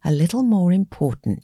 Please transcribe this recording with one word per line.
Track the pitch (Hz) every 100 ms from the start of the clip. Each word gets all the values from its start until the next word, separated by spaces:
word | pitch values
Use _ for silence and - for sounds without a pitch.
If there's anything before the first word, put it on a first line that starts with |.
| 156
a |
little | 147 170 240
more | 254 202 175
important | 190 196 - 139 117 - 98